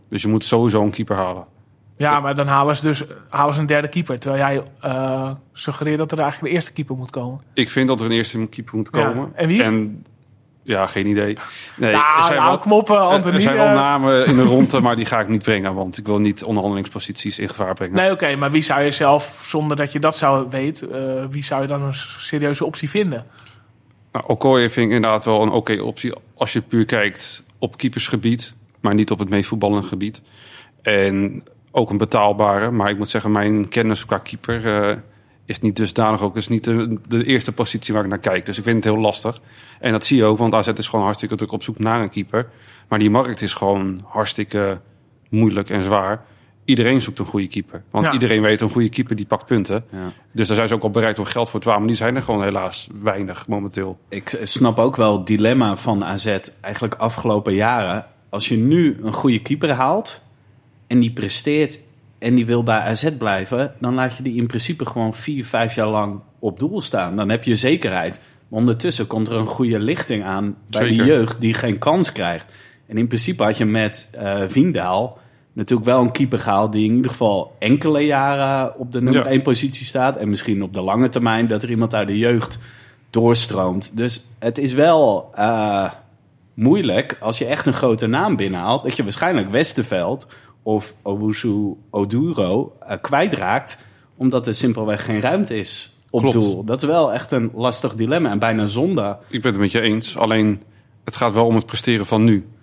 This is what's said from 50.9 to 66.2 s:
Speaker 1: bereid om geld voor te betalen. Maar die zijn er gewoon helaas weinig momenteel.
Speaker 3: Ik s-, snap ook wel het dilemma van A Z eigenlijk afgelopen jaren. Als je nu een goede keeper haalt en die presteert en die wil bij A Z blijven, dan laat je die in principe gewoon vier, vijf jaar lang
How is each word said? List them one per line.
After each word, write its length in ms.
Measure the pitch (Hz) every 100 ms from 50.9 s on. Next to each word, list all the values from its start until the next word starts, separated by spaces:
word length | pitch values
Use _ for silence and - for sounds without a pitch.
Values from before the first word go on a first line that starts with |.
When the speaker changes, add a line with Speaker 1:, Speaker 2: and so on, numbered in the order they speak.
Speaker 1:
bereid 280 | 107 113 104
om 60 |
geld 260 | 98 120 117
voor 100 | 107
te 60 | 117
betalen. 120 | 104
Maar 100 | 110
die 80 | 113
zijn 200 | 113 131
er 60 |
gewoon 200 | 127 107
helaas 460 | 98 98 92 - - 104
weinig 440 | 107 98 95 87 -
momenteel. 500 | 101 98 98 95 92 -
Speaker 3:
Ik 200 | 101 - -
s-, 100 | 104
snap 260 | 123 123 113
ook 180 | 120 131
wel 200 | 110 104
het 100 | 90
dilemma 500 | 107 110 131 110 98
van 260 | 123 104
A 140 | 85 98
Z 220 | 107 98 - -
eigenlijk 340 | - 107 113
afgelopen 600 | - 113 117 120 104 104
jaren. 520 | 98 110 123 95 101 - _ -
Als 200 | 101 -
je 80 | 113
nu 420 | 123 165 160 104
een 100 | 107
goede 260 | - 139 110
keeper 280 | - 147 160
haalt 520 | 127 131 190 - - _ _ _ _ _ _ -
en 120 | 123
die 120 | 117
presteert 680 | 117 98 - 147 151 143 - - _ _ -
en 160 | 113
die 120 | 123 117
wil 160 | 120
bij 160 | 117 110
A 160 | 92
Z 220 | 110 160 139
blijven, 560 | 110 95 95 123 139 -
dan 160 | 123
laat 220 | 127 127 120
je 60 |
die 140 | 131 120
in 100 | 120
principe 400 | 120 - 160 123
gewoon 280 | 123 110
vier, 300 | 110 - 143 113
vijf 280 | 117 113
jaar 120 | 117 107
lang 320 | 107 104 98